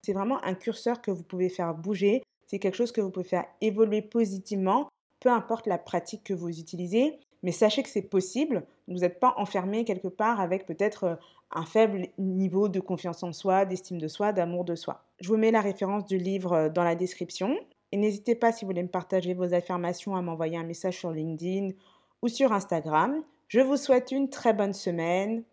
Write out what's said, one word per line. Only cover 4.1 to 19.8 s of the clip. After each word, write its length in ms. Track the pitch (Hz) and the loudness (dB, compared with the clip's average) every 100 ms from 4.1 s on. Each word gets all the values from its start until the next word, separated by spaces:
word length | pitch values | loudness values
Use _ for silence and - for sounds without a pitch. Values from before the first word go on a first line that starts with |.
| 233 214 196 - 202 185 226 294 _ _ _ | 0 0 -2 -4 0 2 2 0 _ _ _
peu 80 | 254 | 2
importe 360 | 233 - 226 214 | 2 0 -4 0
la 120 | 175 | -2
pratique 480 | - 175 170 208 - | 0 -4 -4 -14 -8
que 80 | |
vous 260 | 185 170 160 | -6 -6 -8
utilisez. 580 | 165 175 180 214 294 294 _ _ | -10 -8 0 4 2 0 _ _
Mais 100 | 180 | -4
sachez 300 | 165 214 269 | 4 4 4
que 80 | 269 | -2
c'est 120 | 208 | -4
possible. 640 | - 196 190 240 311 208 - _ - | 0 0 0 -2 0 0 -4 _ -8
Vous 120 | 180 | 0
n'êtes 200 | 180 180 | 0 2
pas 140 | 247 - | 2 2
enfermé 480 | 196 196 185 214 226 | -2 -2 0 -2 -2
quelque 220 | 185 185 | -2 -4
part 320 | 180 214 226 | 0 0 2
avec 240 | 180 185 185 | 0 -2 -4
peut-être, 380 | 160 208 208 185 | -2 -2 0 -2
euh, 100 | 165 - _ _ | -2 -10 _ _
un 140 | 165 160 | -8 0
faible 420 | 220 220 196 180 - | 4 4 2 -6 -4
niveau 500 | 190 185 190 180 208 | -2 0 2 2 2
de 100 | 185 | 0
confiance 440 | - 180 180 165 | -4 -4 -4 -6
en 80 | 175 | -8
soi, 340 | 160 190 190 196 | -4 2 2 2
d'estime 340 | 185 - 175 | -2 -6 -6
de 80 | 156 | -6
soi, 260 | - 208 | -2 0
d'amour 320 | 196 170 175 175 | 0 0 -2 -4
de 100 | 165 | -4
soi. 280 | - - _ _ | -6 -10 _ _
Je 100 | 180 | 0
vous 80 | 220 | 4
mets 140 | 220 | 4
la 100 | 220 | 4
référence 440 | 202 196 196 202 202 | 2 -2 -2 -2 -2
du 120 | 190 | -2
livre, 360 | 180 196 180 | 0 -2 2
euh, 160 | 170 156 | 2 4
dans 140 | 170 | 2
la 120 | 170 170 | 2 2
description. 600 | 180 - 175 - 196 349 - _ _ | -2 -4 -10 -4 -2 -2 -6 _ _
Et 60 | 196 | 0
n'hésitez 360 | 214 196 240 233 | 0 0 -2 2
pas, 160 | 233 | 2
si 140 | 226 190 | 0 -4
vous 60 | |
voulez 120 | 180 | -4
me 60 | 180 | -4
partager 460 | 202 - 190 175 180 | -4 0 -2 0 -2
vos 180 | 180 | 0
affirmations, 640 | 175 175 180 | 0 0 -4